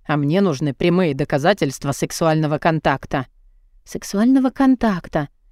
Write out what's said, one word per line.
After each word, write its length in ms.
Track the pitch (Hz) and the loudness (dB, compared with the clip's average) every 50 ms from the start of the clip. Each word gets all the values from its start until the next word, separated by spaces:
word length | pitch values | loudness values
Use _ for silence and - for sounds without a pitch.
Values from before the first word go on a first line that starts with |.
| _ | _
А 120 | - 151 | -4 -2
мне 240 | 151 143 143 156 190 | 0 0 0 2 2
нужны 340 | 202 190 151 127 156 147 131 | 2 0 0 -2 -4 -6 -4
прямые 400 | - 165 175 170 180 185 160 139 | -2 0 2 2 2 2 0 0
доказательства 800 | 135 151 - - 143 135 175 208 - 165 143 131 - - 139 139 | -2 -4 -2 -2 0 2 2 0 2 0 -4 -4 -4 -6 -6 -4
сексуального 680 | - - 147 - - 175 160 156 156 156 147 151 147 | -4 -4 -6 -4 -2 0 0 2 2 0 0 -2 -2
контакта». 680 | - 175 160 156 - 165 139 131 - - - 143 131 - _ _ _ _ _ _ _ _ _ - - | 0 0 0 0 0 -2 -2 -2 -4 -6 -6 -6 -6 -6 _ _ _ _ _ _ _ _ _ -20 -18
«Сексуального 680 | - - - - - - 101 220 247 262 269 254 269 | -12 -12 -12 -10 -6 -2 0 2 4 4 4 4 2
контакта». 760 | - - 269 262 262 - - 165 - 170 - - - 165 143 - _ _ _ _ | 0 2 4 4 4 4 2 0 0 -2 -4 -4 -4 -4 -4 -4 _ _ _ _